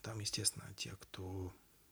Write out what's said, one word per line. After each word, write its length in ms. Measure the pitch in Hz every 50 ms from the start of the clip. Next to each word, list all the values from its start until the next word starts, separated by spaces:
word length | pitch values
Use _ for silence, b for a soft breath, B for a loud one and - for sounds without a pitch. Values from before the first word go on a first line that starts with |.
| -
там, 160 | 110 113 107
естественно, 540 | 104 - - - 107 - - - - - 101
те, 200 | - - - 95 -
кто 560 | - - - - 95 92 95 95 92 92 - - - - - - - -